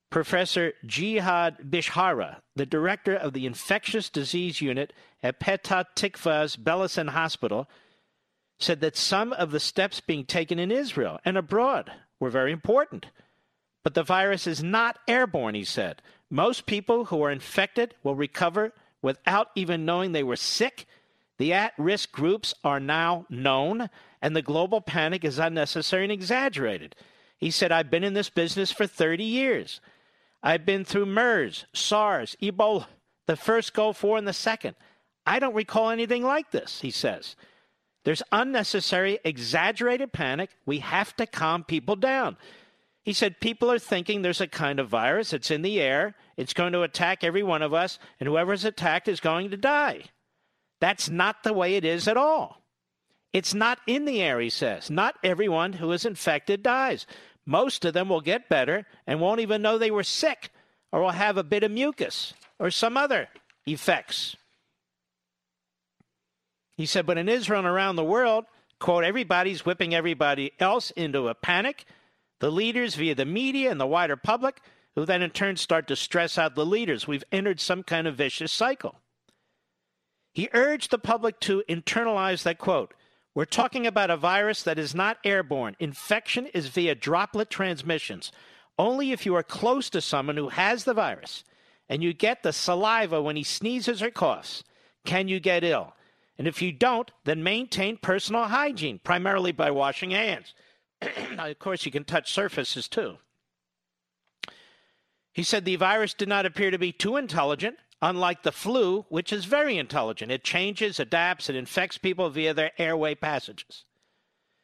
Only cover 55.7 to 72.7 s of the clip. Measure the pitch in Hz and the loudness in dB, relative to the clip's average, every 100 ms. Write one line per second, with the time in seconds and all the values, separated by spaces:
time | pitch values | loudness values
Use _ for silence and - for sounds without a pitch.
55.7 | 185 165 170 233 190 - 147 - 202 226 | -2 -2 0 -2 -2 0 0 0 0 2
56.7 | 254 269 180 - - - _ - 156 262 | 2 2 -2 -8 -20 -20 _ 0 2 2
57.7 | - 170 165 190 170 151 226 - 151 127 | 0 0 0 2 0 0 -2 2 2 2
58.7 | 185 208 - - 151 175 226 220 214 214 | 0 -4 -12 -4 0 2 0 0 0 2
59.7 | 226 226 208 185 - 311 - - _ _ | 2 2 0 -2 0 0 -2 -10 _ _
60.7 | _ _ - 180 170 208 196 156 208 214 | _ _ 0 0 2 2 2 0 2 2
61.7 | 214 277 294 - - - - - - 175 | 2 0 0 -4 -6 -8 -12 -18 -4 -2
62.7 | - 226 254 285 226 127 - _ _ - | 0 0 2 2 0 -2 -10 _ _ -6
63.7 | 147 - 156 - - - - _ _ _ | -2 2 0 0 -6 -8 -10 _ _ _
64.7 | _ _ _ _ _ _ _ _ _ _ | _ _ _ _ _ _ _ _ _ _
65.7 | _ _ _ _ _ _ _ _ _ _ | _ _ _ _ _ _ _ _ _ _
66.7 | - 156 196 165 170 180 247 196 208 180 | -8 -2 0 0 0 2 0 0 0 2
67.7 | 180 196 175 160 220 247 220 226 _ _ | 2 2 0 2 4 4 2 -2 _ _
68.7 | - - 175 170 220 190 180 185 175 - | -4 2 4 2 0 2 2 2 0 -2
69.7 | 175 175 165 165 147 147 139 139 - 185 | 0 2 2 0 2 2 2 -2 0 2
70.7 | 180 - - 160 139 120 113 - 175 240 | 2 -2 -4 -2 0 -2 -2 0 2 0
71.7 | 294 - - _ _ _ - 147 160 220 | -4 -14 -20 _ _ _ -2 0 2 0